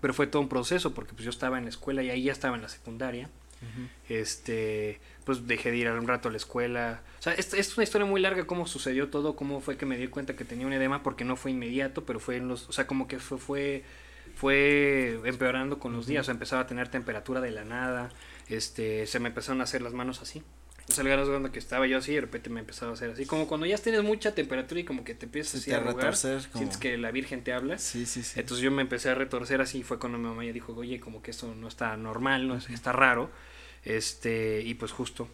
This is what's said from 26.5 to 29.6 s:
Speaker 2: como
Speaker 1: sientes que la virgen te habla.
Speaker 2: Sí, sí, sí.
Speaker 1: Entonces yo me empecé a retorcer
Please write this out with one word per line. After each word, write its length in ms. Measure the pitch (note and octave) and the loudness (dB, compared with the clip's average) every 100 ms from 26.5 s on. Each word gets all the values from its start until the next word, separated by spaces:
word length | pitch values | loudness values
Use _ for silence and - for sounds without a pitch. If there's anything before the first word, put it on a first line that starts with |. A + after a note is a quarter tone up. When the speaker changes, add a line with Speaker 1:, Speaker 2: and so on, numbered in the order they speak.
Speaker 2:
como 80 | A#2 | -4
Speaker 1:
sientes 180 | A2+ - | -4 -2
que 180 | C3 A#2+ | -2 0
la 100 | A#2 | -2
virgen 340 | B2 C3+ C3 | -2 -4 -6
te 100 | B2 | -2
habla. 260 | B2 C3 F#3 | -2 -2 -2
Speaker 2:
Sí, 260 | - A#2+ A#2 | -4 -2 -4
sí, 160 | B2+ | -4
sí. 180 | A#2 - | -4 -4
Speaker 1:
Entonces 240 | A#2+ B2 | -2 2
yo 60 | C3 | 2
me 140 | C#3 | 4
empecé 260 | C3 B2 C#3 | 2 0 2
a 60 | B2+ | 2
retorcer 460 | C3+ B2 A#2+ C3+ | 2 -2 0 2